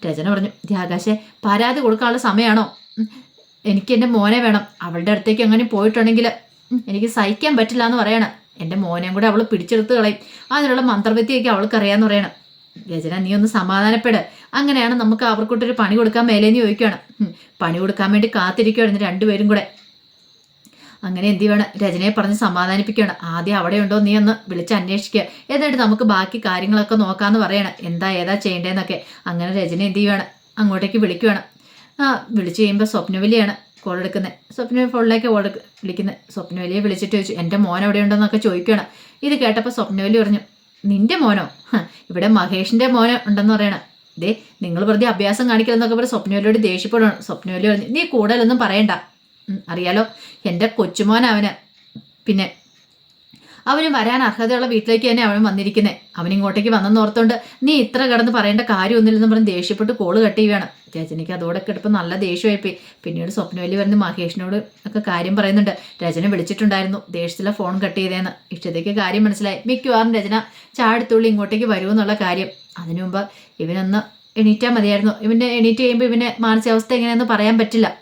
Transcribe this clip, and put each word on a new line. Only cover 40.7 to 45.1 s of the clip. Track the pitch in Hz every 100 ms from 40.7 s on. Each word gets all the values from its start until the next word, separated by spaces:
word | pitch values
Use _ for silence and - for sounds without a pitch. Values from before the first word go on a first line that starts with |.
| _
"നിൻ്റെ | 202 202 220 359
മോനോ?" | 269 202 165 - -
"ഹ, | 220 170 - _
ഇവിടെ | 175 196
മഹേഷിൻ്റെ | 214 180 185 190 226 254
മോന് | 247 233 247 -
ഉണ്ടെന്ന്" | 202 208
പറയണം. | 214 208 180 - _ _ -
"ദേ, | 170 226 - _
നിങ്ങൾ | 180 170
വെറുതെ | 202 208
അഭ്യാസം | 240